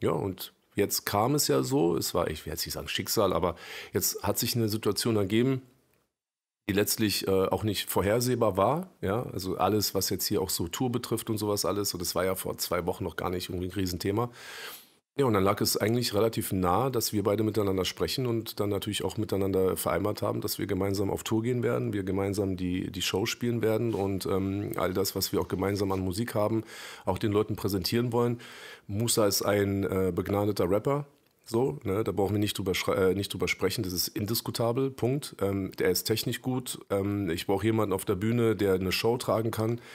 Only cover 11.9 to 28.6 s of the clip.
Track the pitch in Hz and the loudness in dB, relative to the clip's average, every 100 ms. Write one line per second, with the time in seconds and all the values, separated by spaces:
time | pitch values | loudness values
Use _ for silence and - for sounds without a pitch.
11.9 | 87 - 85 95 95 - - - 87 85 | -4 -2 0 0 0 -4 -6 -2 -2 -2
12.9 | - 90 - 87 90 - 90 90 98 92 | -4 -6 -4 -4 -4 -4 -4 -4 -4 -4
13.9 | 85 98 101 120 - - - - - - | -2 0 0 -2 -6 -16 -14 -14 -16 -20
14.9 | _ _ - 135 104 98 107 110 - 107 | _ _ 0 4 6 4 2 2 2 2
15.9 | 120 117 101 113 113 - 95 90 95 135 | 2 0 2 2 0 -2 0 4 4 2
16.9 | 120 - 107 104 104 107 107 101 95 90 | 0 0 0 2 2 2 2 0 2 0
17.9 | - 87 - 123 113 110 - 101 98 107 | -2 -2 -2 -2 -2 -4 -4 -2 -2 -2
18.9 | 101 95 - 104 98 98 92 92 92 - | -4 -4 -2 -2 0 2 4 2 2 0
19.9 | 87 101 104 107 117 101 - 101 95 98 | 2 0 -2 -2 -2 -4 -4 -2 0 0
20.9 | 98 98 - - 110 113 123 117 123 120 | 0 0 -2 0 0 0 0 0 0 -2
21.9 | 101 95 95 98 101 98 92 92 92 - | -2 -2 0 0 0 0 0 -2 -2 -4
22.9 | 92 - 92 113 - 120 117 110 110 117 | -4 -2 0 -2 -2 -2 0 2 2 0
23.9 | 101 98 95 - 95 95 98 98 90 90 | 0 0 0 0 0 0 -2 -2 -2 0
24.9 | 95 95 95 - 92 - 90 95 101 98 | 0 0 -2 -2 -2 0 0 0 0 0
25.9 | 95 92 90 120 110 107 113 107 - - | 0 -2 -2 -2 0 0 0 -4 -14 -16
26.9 | - - 92 110 101 104 104 98 95 87 | -10 -4 -2 2 2 2 -2 -2 -2 0
27.9 | 117 123 120 120 120 - - | 0 2 2 2 0 -8 -18